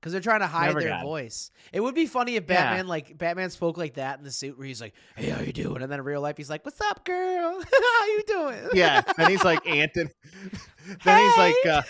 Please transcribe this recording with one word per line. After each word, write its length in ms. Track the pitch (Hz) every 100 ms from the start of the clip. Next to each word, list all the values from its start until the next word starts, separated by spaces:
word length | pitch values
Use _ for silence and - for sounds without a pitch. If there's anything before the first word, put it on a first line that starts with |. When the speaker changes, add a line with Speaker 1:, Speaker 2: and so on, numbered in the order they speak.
Speaker 1:
'Cause 100 | 165
they're 80 | 185
trying 180 | 190 220
to 60 | 185
hide 220 | 165 170
Speaker 2:
never 120 | 151
Speaker 1:
their 80 | -
Speaker 2:
got 140 | 98
it. 20 |
Speaker 1:
voice. 460 | 170 156 117 - - _ -
It 60 | 190
would 140 | 240
be 120 | 269 320
funny 300 | 254 240 233
if 80 | 160
Speaker 2:
Yeah. 140 | 180
Speaker 1:
Batman, 260 | 180 185 185
like, 300 | 160 143 160
Batman 320 | 170 175 185
spoke 260 | - 170 165
like 180 | 160
that 220 | 131 135 135
in 60 |
the 60 | 143
suit 260 | 131 139 127
where 100 | 135
he's 140 | 117
like, 140 | 113 _ _
"Hey, 140 | - -
how 140 | -
you 100 | -
doing?" 300 | - - -
And 100 | 135
then 60 | 143
in 60 | 135
real 160 | 143
life, 160 | 147 147
he's 100 | 143
like, 160 | 151
"What's 160 | - -
up, 240 | 415 403
girl? 580 | - 359 370 359 339 370
<laughs> 80 | -
How 360 | 523 480 466 415
you 160 | 427 427
doing?" 420 | 403 294 220 -
<laughs> 40 |
Speaker 2:
Yeah, 280 | 190 165 135 - -
and 100 | 170
he's 160 | 190
like 220 | 180 160 -
Anthony. 400 | 151 151 - 156
<laughs> 920 | _ 151 180 196 - - _ 170 -
Then 180 | - 855 988
he's 80 | 480
like, 180 | - 480
Speaker 1:
Hey! 60 | 508
Speaker 2:
uh, 120 | 151 -